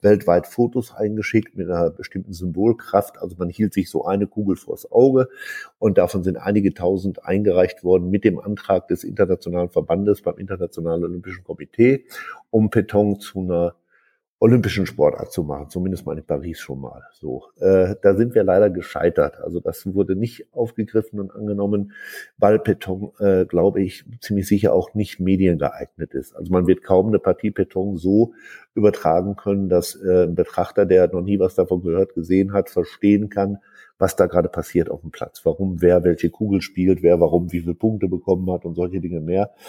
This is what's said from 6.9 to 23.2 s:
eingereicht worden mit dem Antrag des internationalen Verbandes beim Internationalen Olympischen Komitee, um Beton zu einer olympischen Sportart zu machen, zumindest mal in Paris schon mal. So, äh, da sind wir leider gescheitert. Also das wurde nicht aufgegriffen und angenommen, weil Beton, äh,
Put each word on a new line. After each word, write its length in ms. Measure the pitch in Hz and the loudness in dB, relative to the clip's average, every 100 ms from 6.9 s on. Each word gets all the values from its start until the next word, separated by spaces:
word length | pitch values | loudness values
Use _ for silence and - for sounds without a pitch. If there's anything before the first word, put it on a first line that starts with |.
| 95 95 - | 0 -4 -6
eingereicht 600 | - 95 104 87 90 - 87 | -4 0 2 2 2 0 2
worden 240 | 92 90 | 2 2
mit 160 | 101 107 | 0 0
dem 140 | 85 | 0
Antrag 480 | 101 104 - 92 - | -4 -8 -2 -2 -2
des 160 | 90 92 | -6 -4
internationalen 640 | 98 92 90 - 87 90 | -2 0 0 -4 -4 -2
Verbandes 520 | - - 90 101 101 | -2 -2 0 0 0
beim 160 | - 87 | -4 -8
Internationalen 680 | 95 95 87 - 82 82 85 | -10 -8 -8 -6 -4 -4 -4
Olympischen 400 | 87 92 92 - | -8 -12 -16 -14
Komitee, 580 | 92 - - 123 135 - - - - _ | -14 -10 2 4 4 -4 -18 -16 -18 _
um 200 | 113 107 | 0 2
Beton 520 | 113 98 104 104 101 | 2 2 2 2 0
zu 180 | - 98 | -6 -8
einer 360 | 92 87 87 - _ _ _ _ _ _ | -4 -2 -2 -4 _ _ _ _ _ _
olympischen 460 | 113 123 - 101 92 | 4 4 2 -2 -4
Sportart 460 | - 73 - - | 0 0 0 -6
zu 120 | - | -8
machen, 260 | 76 71 73 | -6 -8 -10
zumindest 360 | 90 92 90 - | -8 -6 -6 -8
mal 120 | 78 | -10
in 80 | - | -6
Paris 340 | 76 82 80 | -6 -6 -12
schon 220 | - 67 | -14 -14
mal. 200 | 67 64 - | -14 -18 -20
So, 320 | _ 78 64 - _ | _ -12 -12 -14 _
äh, 340 | 95 95 92 101 | 2 4 2 2
da 140 | 101 95 | 2 4
sind 200 | 120 113 | 2 2
wir 80 | |
leider 260 | 95 92 104 | 2 4 4
gescheitert. 680 | 87 - 73 85 82 73 - | 0 -8 -2 0 2 -2 -4
Also 220 | - 85 | -10 -8
das 300 | - - 98 95 | -8 -8 -4 -2
wurde 200 | 92 95 | 0 -2
nicht 360 | 117 - - | -4 -8 -12
aufgegriffen 680 | - 113 - 104 113 107 104 | -6 -6 -6 -4 -2 -4 -8
und 100 | 95 | -12
angenommen, 640 | 104 107 101 101 104 101 - - - - _ | -10 -6 -2 -2 -2 -4 -12 -18 -18 -20 _
weil 220 | 101 107 | 4 4
Beton, 540 | 110 95 - 95 101 | 2 -2 -4 -8 -10
äh, 260 | - | -2